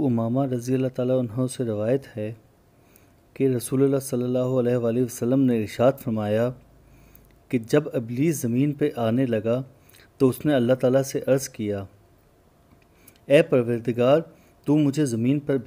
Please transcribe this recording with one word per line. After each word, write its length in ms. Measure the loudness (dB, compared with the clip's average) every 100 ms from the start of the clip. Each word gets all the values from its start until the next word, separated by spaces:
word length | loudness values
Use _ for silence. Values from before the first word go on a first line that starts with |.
| 0
उमामा 380 | 0 0 -2 -2
रज़ी 280 | -4 -2
अल्लाह 160 | -2 -2
ताला 240 | -2 -2 0
अन्हु 300 | -2 -4 -4
से 160 | -4
रवायत 440 | -4 -2 -2 -2 -4
है 200 | -10 -10 -10 _ _ _ _ _ _ _ _ _ -2
कि 120 | 0
रसूलुल्लाह 520 | 0 -2 2 2 2
सल्लल्लाहु 520 | -2 -4 -2 -2 0 0
अलैहि 440 | 2 2 0 0
वसल्लम 380 | -2 -2 -2 2
ने 160 | 2 2
इरशाद 380 | -2 2 2 2
फरमाया 500 | -4 -4 0 0 0 -4 -18 _ _ -20 -20 -20 _ _ -6
कि 80 | -6 0
जब 240 | 0 0 -6
इब्लीस 460 | -4 -2 0 0
ज़मीन 300 | -2 0 0
पे 160 | 0 -4 0
आने 260 | 0 2 0
लगा 300 | 0 0 -2 -4 -14 _ -20 -14 0
तो 100 | 0
उसने 240 | 2 0
अल्लाह 220 | 2 2 2
ताला 240 | 2 2
से 160 | 0 -4
अर्ज़ 300 | 0 0 -2
किया, 360 | -8 -6 -6 -8 _ _ _ _ _ _ _ _ _ _ _ -20 _ 4
"ए 140 | 4
परवरदिगार, 760 | 6 2 0 -4 -2 0 4 2 0 -14 _ _ 0
तू 100 | 2
मुझे 280 | 2 0 -2
ज़मीन 320 | 0 0 0
पर 160 | 0 -4